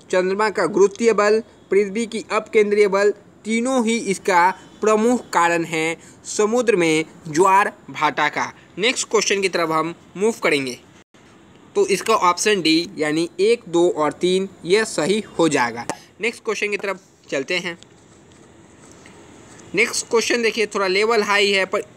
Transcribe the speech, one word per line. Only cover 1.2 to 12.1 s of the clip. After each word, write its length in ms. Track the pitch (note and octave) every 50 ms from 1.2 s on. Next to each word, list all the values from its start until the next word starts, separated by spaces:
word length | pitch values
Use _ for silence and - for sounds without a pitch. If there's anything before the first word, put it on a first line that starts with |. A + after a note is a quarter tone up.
| G#3 G#3 G#3+ A3 A3+ - - - - _
पृथ्वी 340 | F#3+ G3 G#3 G3 F#3+ A3+ A#3
की 200 | G#3 - G#3+ D#3 -
अपकेंद्रीय 560 | F#3 G#3+ G#3+ - - A3 G#3 G#3 G3+ G#3 G#3
बल, 240 | G3 F#3 G3 G3+ G#3 G3+ - - - - - _
तीनों 400 | G#3 A3+ A#3 A#3 B3+ C4+ B3+ A3+
ही 120 | A3 A#3
इसका 560 | A3+ - G3 F#3 - - - F#3 F3 E3+ F#3 F#3+ - - - - -
प्रमुख 480 | - G#3+ G#3+ G#3+ A3 A#3+ B3+ A3+ - -
कारण 340 | - F3 E3+ E3+ E3+ E3+ E3
हैं 340 | D#3+ E3 D#3+ D#3+ E3 E3 - - - - - -
समुद्र 500 | - - - G#3 G#3 A3+ B3 A#3+ G#3+ G#3+
में 300 | F3+ E3+ D#3+ D#3 D#3 D#3+ - - - -
ज्वार 460 | D#3+ D3 D#3 F#3+ G3 F#3+ G3 G#3 - - - - -
भाटा 400 | C3+ - D#3 D3 C3 - D3+ D3
का। 240 | - D3 B2 B2 - - - - -
Next 320 | E3+ G3 A#3+ C4 - - -
question 320 | - G#3+ F3+ - G#3 G3
की 80 | G3 F#3
तरफ 200 | E3+ F3+ E3+ D#3+
हम 260 | D#3+ D#3 D#3 E3 E3+ - - - -
move 160 | F3 G3 A3+ A3+ - -
करेंगे, 360 | F#3+ D#3 C#3+ C3+ B2+ B2 - - - _ - _ _ _ - _ _ - - - - - - - - -
तो 120 | G3+ G3
इसका 280 | F#3+ G3+ F3+ - -